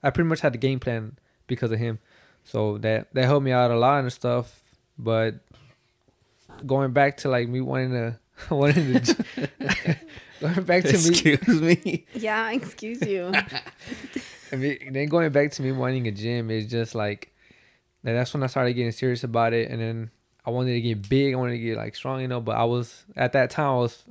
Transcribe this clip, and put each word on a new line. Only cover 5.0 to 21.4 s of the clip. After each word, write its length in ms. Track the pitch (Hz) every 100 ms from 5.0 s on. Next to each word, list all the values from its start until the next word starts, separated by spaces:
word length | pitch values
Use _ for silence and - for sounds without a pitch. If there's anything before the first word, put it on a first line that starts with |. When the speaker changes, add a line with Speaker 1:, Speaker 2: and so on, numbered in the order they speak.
| 113 113 113 - _ - - _ _ _ _ _ _ _ - - 135
Speaker 1:
going 260 | 135 135
back 240 | 131 139 -
to, 100 | 139
like, 200 | 123 120
me 120 | 127
wanting 300 | 131 131 127
to, 280 | 123 117 113 _
<laughs> 160 | - -
wanting 460 | 147 143 156 143 233
to, 240 | 123 - - - 262 -
<laughs> 360 | 269 - 180 - - - - -
going 220 | 151 180
back 200 | 180 180
to 80 | 156
me 160 | 156 165
Speaker 2:
Excuse 400 | 175 160 143 - 160
me. 460 | 165 - 196 165 -
Speaker 3:
Yeah, 360 | 233 214 214 226
excuse 500 | 240 185 - 220 240
you. 300 | 220 190 180 147
Speaker 1:
<laughs> 1120 | 196 139 - - - 247 - 254 - - -
I 40 | 131
mean, 360 | 143 131 135
then 160 | 135 147
going 220 | 170 160
back 180 | 139 147
to 100 | -
me 100 | 131
wanting 340 | 131 127 131 117
a 60 |
gym 380 | 101 113 120 113
is 160 | 110 107
just, 240 | 117 113
like, 380 | 113 104 104 - _ _ _ _ _ _ _
like, 120 | 120
that's 180 | 120 127
when 100 | 147
I 40 | 131
started 280 | 135 123
getting 180 | 123 117
serious 320 | - 127 123
about 280 | 123 117 113
it. 180 | 117 -
And 100 | 117
then 300 | 113 113 110 - _ _ 120
I 40 |
wanted 240 | 123 127
to 60 | 120
get 280 | 117 107 98
big. 260 | 131 139
I 20 |
wanted 160 | 127